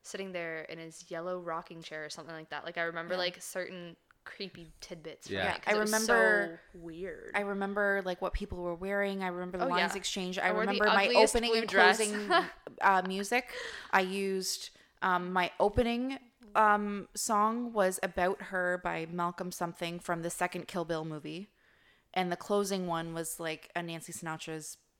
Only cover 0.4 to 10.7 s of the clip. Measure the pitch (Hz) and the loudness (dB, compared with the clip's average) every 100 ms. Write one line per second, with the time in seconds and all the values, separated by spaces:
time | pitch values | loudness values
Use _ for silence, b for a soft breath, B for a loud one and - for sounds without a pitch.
0.4 | 165 160 156 165 165 160 - 170 175 180 | -6 -8 -10 -12 -14 -16 -10 -8 -6 -6
1.4 | 170 165 170 165 160 156 151 - 160 160 | -4 -6 -8 -16 -12 -10 -10 -12 -12 -14
2.4 | 160 147 165 175 165 165 170 180 180 175 | -10 -8 -6 -4 -2 -4 -4 -2 -2 -4
3.4 | - 185 180 185 175 170 _ _ - - | -8 -8 -8 -10 -14 -18 _ _ -20 -12
4.4 | 190 175 165 - - 170 156 - - 190 | -12 -12 -20 -18 -16 -14 -14 -16 -8 -2
5.4 | 180 165 - 214 214 220 220 233 220 208 | 0 0 2 2 4 2 6 6 8 6
6.4 | 202 165 - 180 170 160 185 156 - 202 | 2 -6 -16 -16 -14 -10 -10 -10 -4 -2
7.4 | 202 202 196 202 202 196 185 180 180 - | -2 -2 -2 2 2 2 0 -2 -2 -2
8.4 | 202 180 175 170 190 202 202 196 185 175 | -4 -6 -6 -4 -2 0 0 0 -4 -4
9.4 | 180 180 180 175 175 196 185 196 180 185 | -6 -2 2 4 2 0 -4 -4 -4 0
10.4 | 185 208 220 | 2 2 2